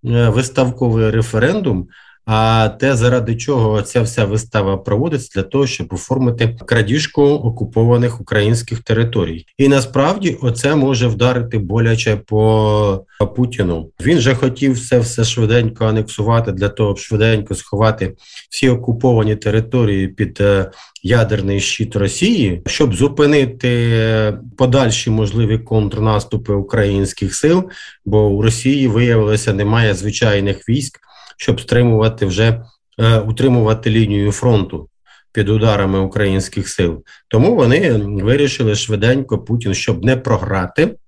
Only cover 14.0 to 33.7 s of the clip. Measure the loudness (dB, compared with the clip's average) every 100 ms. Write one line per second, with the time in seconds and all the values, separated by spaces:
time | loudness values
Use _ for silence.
14 | 0 2 2 0 -2 0 -2 -2 0 0
15 | 0 -2 -2 0 2 2 0 -2 -2 0
16 | -4 -4 0 0 0 -2 -4 0 -2 -2
17 | -4 0 2 0 -2 -10 -6 0 0 0
18 | -6 -8 _ -20 -14 0 0 2 -2 0
19 | 2 2 0 -2 0 -2 0 0 0 0
20 | -2 -4 -6 0 2 2 0 -10 -20 -10
21 | 0 2 2 0 -2 -2 -4 -4 -4 -2
22 | -2 0 0 2 0 -2 -6 -2 0 2
23 | 0 2 2 4 0 -2 -2 0 0 0
24 | 0 0 0 -4 -12 -2 2 4 2 0
25 | -2 0 0 0 0 0 0 -2 0 -2
26 | 0 0 -2 -6 -2 -4 -2 0 0 0
27 | -2 -4 -6 0 2 2 -2 -12 -20 -14
28 | -2 2 2 2 0 0 0 2 2 2
29 | 2 2 2 0 0 0 0 2 2 0
30 | -4 0 0 2 0 -4 -2 -2 -4 -14
31 | _ -20 -20 -8 -2 -2 0 2 4 4
32 | 2 0 -4 2 0 0 -6 _ _ 0
33 | 2 4 0 0 2 4 2